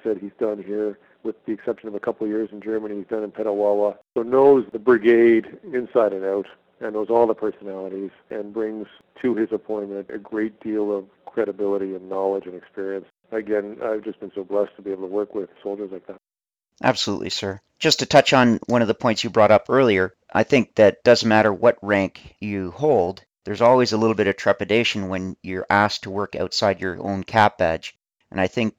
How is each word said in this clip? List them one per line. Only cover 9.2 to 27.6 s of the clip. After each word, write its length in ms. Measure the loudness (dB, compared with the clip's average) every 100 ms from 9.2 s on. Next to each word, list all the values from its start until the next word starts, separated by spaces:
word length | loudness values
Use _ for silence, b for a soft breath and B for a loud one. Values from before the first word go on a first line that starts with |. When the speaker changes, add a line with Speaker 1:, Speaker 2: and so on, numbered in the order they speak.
Speaker 1:
to 120 | -4
his 180 | -2 -2
appointment 560 | -4 -6 -8 -8 -10 -12
a 80 | -14
great 420 | -10 -6 -6 -8
deal 360 | -8 -4 -4 -4
of 80 | -8 _ -12
credibility 680 | -6 -4 -4 -4 -4 -4
and 140 | -10 -10
knowledge 380 | -4 -2 -2 -6
and 80 |
experience. 520 | -16 -18 -12 -10 -10 -12 _ -10
Again, 460 | -10 -4 -4 -4 -8
I've 220 | -6 -6
just 160 | -8 -14
been 120 | -14
so 100 | -12
blessed 320 | -6 -4 -4 -6
to 60 |
be 80 | -10
able 180 | -10 -6
to 40 |
work 220 | -6 -6
with 160 | -8 -10 _
soldiers 280 | -10 -10 -10
like 140 | -12 -18
that. 100 | -20 _ _ _ _ _ _
Speaker 2:
Absolutely, 480 | -4 -2 -4 -6 -6
sir. 300 | -8 -8 -10 _ -4
Just 200 | -2 0
to 80 | 4
touch 260 | 4 6
on 280 | 6 4 2 2
one 140 | 0
of 80 | 2
the 60 |
points 300 | 0 0 -2
you 60 | -2
brought 200 | 4 6
up 160 | 6 4
earlier, 460 | 2 4 4 0 _ _
I 120 | 0
think 320 | 2 2 0 6
that 260 | 6 6
doesn't 240 | 4 4 6
matter 240 | 4 4
what 260 | 4 2 2
rank 540 | 0 0 -2 -6 -20 -14
you 300 | -8 -6 -6
hold, 520 | -4 2 2 2 -4 _ _
there's 160 | -10 2
always 300 | 4 4 4
a 40 | 2
little 180 | 0
bit 120 | 2 0
of 100 | 0
trepidation 720 | 0 0 2 0 0 -4 -6
when 260 | -6 -8 -10
you're 240 | -10 -8 0
asked 320 | 2 2 -2
to 80 | -8
work 260 | -8 -6 -6
outside 440 | -6 -2 -2 -2
your 220 | -4 -6
own 220 | -6 -8
cap 320 | -4 2 2
badge. 380 | 2